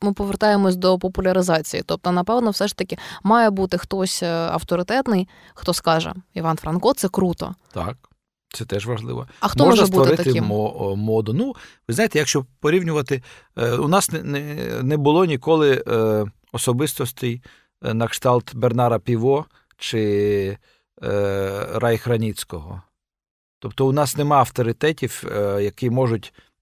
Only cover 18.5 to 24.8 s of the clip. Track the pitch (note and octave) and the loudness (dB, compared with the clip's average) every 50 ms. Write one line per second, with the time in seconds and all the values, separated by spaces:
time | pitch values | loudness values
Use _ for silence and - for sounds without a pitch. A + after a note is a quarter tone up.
18.5 | - A#2+ A2+ B2 A#2 B2 B2 A#2+ A#2 G#2+ - - B2 A2+ A2+ C3 C#3 C#3+ D#3+ - | -4 -2 0 0 2 2 2 2 0 0 0 -2 -2 0 2 2 2 0 -2 -6
19.5 | _ _ _ _ _ _ - - - A2+ A2 G#2 G#2 G2+ G#2 G#2 G#2 G2+ G2 F#2+ | _ _ _ _ _ _ -10 -6 -2 -2 0 0 2 2 2 2 0 0 -2 -4
20.5 | G2+ - _ _ _ _ _ _ _ _ - - G2 G2+ G2+ G2 G2 G2 G2 F#2+ | -6 -8 _ _ _ _ _ _ _ _ -6 -4 -2 -2 -2 -2 -2 -2 -4 -4
21.5 | G2 G2+ - - E2 A2 B2 A#2 A#2 A2 - A#2+ A#2+ A2+ A2+ A2 G#2 - - - | -4 -6 -6 -6 -4 -2 0 0 0 0 0 -2 -2 0 -2 -4 -4 -6 -10 -10
22.5 | - F2 D#2 F2 F#2 F#2 - _ _ _ _ _ _ _ _ _ _ _ _ _ | -12 -12 -12 -12 -14 -16 -16 _ _ _ _ _ _ _ _ _ _ _ _ _
23.5 | _ _ - G#2+ - - C3+ C3+ C3+ D3 D3 C3+ - C#3+ D3 D3 D3 C#3 B2 - | _ _ -14 -8 -2 0 0 2 2 2 0 0 0 -2 0 2 4 4 4 2
24.5 | - - B2 A2+ A#2 - | 0 -2 -2 -2 -2 0